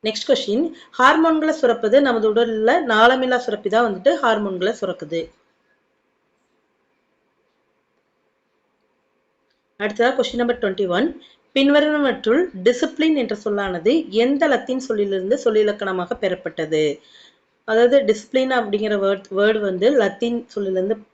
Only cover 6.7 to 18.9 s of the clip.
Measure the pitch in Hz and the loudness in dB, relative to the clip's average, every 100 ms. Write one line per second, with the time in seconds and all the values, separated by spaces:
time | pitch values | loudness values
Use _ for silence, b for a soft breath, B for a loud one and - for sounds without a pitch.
6.7 | _ _ _ _ _ _ _ _ _ _ | _ _ _ _ _ _ _ _ _ _
7.7 | _ _ _ _ _ _ _ _ _ _ | _ _ _ _ _ _ _ _ _ _
8.7 | _ _ _ _ _ _ _ _ _ _ | _ _ _ _ _ _ _ _ _ _
9.7 | _ 208 208 240 277 240 240 240 240 208 | _ -8 0 0 2 -4 -2 -2 -2 -4
10.7 | 185 190 175 302 - B B _ 269 277 | -2 -2 0 -2 -4 B B _ 2 4
11.7 | 294 302 302 277 196 220 262 359 196 190 | 4 2 0 0 -2 0 0 0 0 0
12.7 | 247 320 320 320 302 233 208 220 202 196 | 0 -4 -2 0 0 -2 -6 -4 -4 -4
13.7 | 175 175 320 - 202 240 277 311 269 269 | -2 0 0 0 0 0 2 0 0 -2
14.7 | 254 254 214 202 190 185 277 247 214 208 | -6 -4 -2 0 -2 -2 0 2 2 0
15.7 | 208 196 185 175 233 196 180 175 160 156 | 0 -4 -4 -6 -4 -4 -4 -8 -8 -4
16.7 | 156 151 143 b b b b b _ - | 0 -2 -4 b b b b b _ -2
17.7 | 220 240 277 214 214 - 262 262 254 214 | 2 4 4 2 -2 -2 -2 0 0 0
18.7 | 202 214 | -2 -2